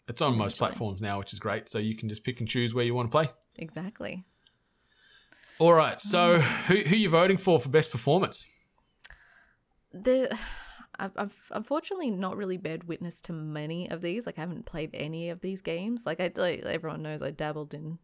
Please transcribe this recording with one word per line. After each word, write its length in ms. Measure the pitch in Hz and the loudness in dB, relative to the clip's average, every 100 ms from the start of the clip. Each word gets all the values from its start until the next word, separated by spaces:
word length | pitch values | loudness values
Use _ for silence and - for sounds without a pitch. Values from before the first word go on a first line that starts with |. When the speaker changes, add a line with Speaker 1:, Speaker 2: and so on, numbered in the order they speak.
| - | -12
Speaker 1:
It's 120 | 120 | -2
on 140 | 147 113 | 2 2
most 200 | 101 - | 0 0
Speaker 2:
Eventually. 120 | 117 | -2
Speaker 1:
platforms 320 | - 107 95 | -2 -6 -4
now, 180 | 104 101 | -4 -4
which 140 | 98 | -6
is 80 | 101 | -8
great. 280 | 107 110 - | -4 -4 -4
So 100 | 110 | -4
you 180 | 107 110 | -2 -4
can 120 | 113 | -6
just 140 | 107 | -6
pick 160 | - 123 | -6 -6
and 80 | 113 | -4
choose 260 | 127 120 | 0 0
where 100 | 123 | 0
you 100 | 120 | 0
wanna 140 | 123 117 | 0 2
play. 200 | 151 156 - _ - | 2 0 -4 _ -16
Speaker 2:
Exactly. 640 | 160 160 185 - - 185 - _ _ _ _ _ _ _ _ _ _ _ - - | -12 -10 -10 -8 -10 -10 -14 _ _ _ _ _ _ _ _ _ _ _ -20 4
Speaker 1:
All 140 | 170 | 8
right. 260 | 165 135 - | 8 6 2
So 360 | - 175 175 170 | 2 4 8 8
Speaker 2:
Um, 40 | |
Speaker 1:
who, 340 | 127 - - 202 | 6 2 4 4
who 200 | 160 220 | 6 4
you 120 | 190 | 6
voting 280 | 165 185 185 | 6 6 6
for 200 | 185 165 | 4 4
for 100 | 135 | 6
best 220 | 151 151 | 4 4
performance? 580 | 123 139 175 170 - - _ _ _ _ _ - - _ _ _ _ _ _ _ | 0 2 4 2 -4 -12 _ _ _ _ _ -18 -18 _ _ _ _ _ _ _
Speaker 2:
The, 440 | 180 233 262 254 220 - - - - - - | -2 2 2 2 -4 -8 -12 -16 -20 -18 -10
I've, 140 | 196 - | -8 -6
I've 180 | 202 - - | -8 -10 -10
unfortunately 600 | - 220 302 330 370 277 | -10 -2 -2 -2 -4 -4
not 260 | 185 190 - | -4 -4 -4
really 200 | 190 185 | -6 -6
bared 280 | 160 165 | -6 -8
witness 360 | 170 160 175 - | -8 -8 -8 -10
to 100 | - | -10
many 580 | 160 156 151 151 170 - | -8 -6 -6 -6 -6 -6
of 100 | 165 | -6
these. 260 | 175 214 233 | -4 -4 -6
Like, 120 | - | -8
I 40 | |
haven't 220 | 170 160 | -8 -8
played 260 | - 160 156 | -10 -8 -8
any 340 | - 151 165 170 | -6 -6 -6 -8
of 120 | 170 | -6
these 200 | 185 190 | -8 -8
games. 460 | 170 170 208 240 151 | -6 -6 -4 -4 -4
Like, 140 | 165 | -4
I, 100 | 180 - | -4 -2
like, 240 | 175 - | -2 -2
everyone 400 | - 165 160 156 | -4 -6 -6 -8
knows 180 | 156 151 | -8 -6
I 100 | 147 | -8
dabbled 440 | 151 151 151 151 | -6 -6 -6 -10
in, 240 | 147 156 170 | -12 -10 -12